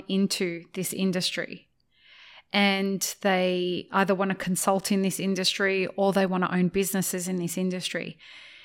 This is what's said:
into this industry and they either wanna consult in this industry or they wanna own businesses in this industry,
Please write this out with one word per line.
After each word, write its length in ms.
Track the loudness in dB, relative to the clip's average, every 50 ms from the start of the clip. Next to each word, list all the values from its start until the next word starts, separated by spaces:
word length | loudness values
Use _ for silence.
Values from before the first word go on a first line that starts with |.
| -2
into 560 | -2 0 2 2 2 0 -2 -4 -4 -4 -8 -12 -10 -8
this 200 | -6 -6 -4 -2
industry 760 | -2 0 0 0 0 -2 -4 -4 -6 -8 -8 -10 -16 _ _ _ _ _ _ _ _ _ -20 -20 -20 -20 -20 -20 -20 -8 -2 2
and 640 | 2 4 4 2 2 0 0 -2 -2 -2 -4 -4 -2
they 680 | 0 2 4 4 2 2 2 0 0 -2 -4 -4 -4 -2
either 240 | 0 2 2 2 2
wanna 200 | 2 0 -2 -2
consult 560 | -2 -2 -2 -2 0 2 2 2 2 2 2
in 100 | 2 2
this 180 | 2 0 0 -2
industry 680 | -2 -2 0 0 0 0 0 0 0 2 2 0 0 -2 0
or 160 | 2 2 2 4
they 120 | 4 2
wanna 240 | 2 2 0 0 0
own 180 | 2 2 2 2
businesses 580 | 2 0 0 0 0 -2 -2 -2 -2 -4 -4
in 80 | -4 -4
this 200 | -2 -4 -4 -2
industry, 600 | -2 -2 -2 -2 -4 -6 -6 -6 -6 -8 -8 -14 -16 -20 -20 -20 -20 -20 -20 -20 -20